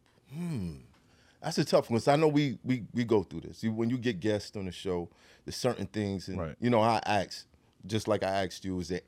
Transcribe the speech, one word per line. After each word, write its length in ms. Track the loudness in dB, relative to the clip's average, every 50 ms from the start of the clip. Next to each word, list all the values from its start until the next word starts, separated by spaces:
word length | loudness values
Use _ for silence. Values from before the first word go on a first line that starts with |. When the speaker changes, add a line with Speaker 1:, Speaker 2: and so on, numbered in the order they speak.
| _ _ _ _ _ _
Speaker 1:
Hmm. 440 | -10 -8 -6 -6 -4 -4 -4 -6 -8 -10 -16 -20 _ _ _ _ _ _ _ _ _ _
That's 160 | -8 -4 -2 -2
a 60 | 2
tough 260 | 4 4 2 4 2
one. 100 | 0 2
So 120 | 4 4
I 40 | 6
know 120 | 6 6 4
we, 300 | 4 4 2 2 -2 -4 -2
we, 200 | -2 -2 -2 -2 -4 -2
we 100 | -2 2
go 180 | 4 4 2 2
through 160 | 0 -6 -10
this. 220 | -10 -12 -10 -4 -4
You, 80 | -2
when 180 | 0 0 0 0
you 80 | 0 0
get 220 | 0 -2 -2 0
guests 360 | 0 0 0 0 -2 -6 -8
on 80 | -8 -8
the 60 | -8
show, 360 | -8 -6 -4 -2 -2 -2 -4 -6 -12 _ _ -20 -20 _ _
there's 120 | -12 -6
certain 300 | -2 -2 -2 0 -2 -4
things, 420 | -4 -2 -2 -2 0 -2 -4 -6 -6
and 100 | -6 -6
Speaker 2:
Right. 160 | -6 -6 -6 -2
Speaker 1:
you 100 | 2 4
know, 100 | 6 6
I 200 | 6 6 4 2 2
ask, 420 | 2 0 0 0 -2 -6 -14 -16 _ _ _ _ _ _ _ -6
just 220 | -4 -2 -2 0
like 160 | 0 0 0
I 220 | 0 0 0 0 -2
asked 200 | -4 -6 -8 -6
you, 140 | -4 -4 -4
"Is 80 | -4 -4
there 120 | -4 -4 -2